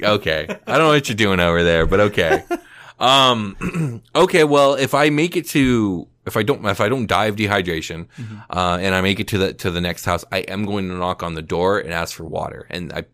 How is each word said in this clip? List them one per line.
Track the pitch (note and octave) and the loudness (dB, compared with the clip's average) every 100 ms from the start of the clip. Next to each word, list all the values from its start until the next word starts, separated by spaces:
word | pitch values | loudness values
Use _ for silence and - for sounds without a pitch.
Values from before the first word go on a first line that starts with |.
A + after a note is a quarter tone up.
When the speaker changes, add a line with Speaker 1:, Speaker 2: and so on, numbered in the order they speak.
Speaker 1:
okay. | G#2 G#2 D#2+ D#2 D#2 - - | 0 0 0 -2 -4 -10 -2
I | C#3 | 2
don't | D#3+ | 4
know | |
what | D3 - | 4 2
you're | A2 | 2
doing | G#2 F#2 | 2 4
over | F2 E2+ | 2 4
there, | E2+ E2 E2 | 4 4 4
but | F#2+ | 4
okay. | G#2 - E2 - - | 2 2 2 0 -2
Speaker 2:
<laughs> | - - - - - | -10 -10 -20 -20 -2
Speaker 1:
Um, | B2 C3+ C3 A#2 G#2 F#2+ F3+ F3+ D3+ A#2 - | 2 4 4 2 -4 -8 -8 -4 -6 -6 -4
<clears throat> | |
okay, | D3+ F#3 F3+ | 2 2 4
well, | D3+ C#3+ C#3 | 4 6 4
if | C#3 B2+ | 4 0
I | C#3 D3+ | 2 2
make | D3 F3 F3+ | 2 0 -2
it | D3 | -2
to, | D3+ C3 A#2+ G#2 F2 - _ - | 0 2 2 0 -2 -8 _ -6
if | A#2 | -2
I | |
don't, | A2 B2+ G2+ | 0 0 -2
if | G2 | 0
I | G#2+ | 0
don't | C3+ G#2+ | 0 0
die | F#2 A2 | 2 2
of | |
dehydration, | G2+ G#2 G2+ F2 E2 - E2 E2+ - | 0 0 0 0 -4 -6 -12 -14 -14
Speaker 2:
Mm-hmm. | A2+ G#2+ A2 F2+ | -14 -14 -8 -2
Speaker 1:
uh, | F2+ F2+ | -2 0
and | F#2+ | 0
I | F#2 | 2
make | F#2+ G2+ | 2 0
it | G#2 | -2
to | G2+ | -2
the, | F#2+ | -2
to | - F#2+ | -2 -4
the | F2 | -4
next | F2 E2+ | -4 -6
house, | - F2 - | -4 -4 -4
I | G2 | -6
am | - F#2+ | -6 -6
going | G#2 G2+ F#2 | -6 -4 -6
to | |
knock | F2+ F2+ F2+ | -4 -6 -4
on | F2 | -6
the | D#2+ | -8
door | D#2+ E2+ F#2 G2+ | -6 -2 0 0
and | - | -4
ask | E2+ E2 | -6 -6
for | - | -10
water. | E2 E2 D#2 - - | -10 -8 -8 -12 -12
And | F2 E2 | -10 -8
I'm | E2 - | -10 -12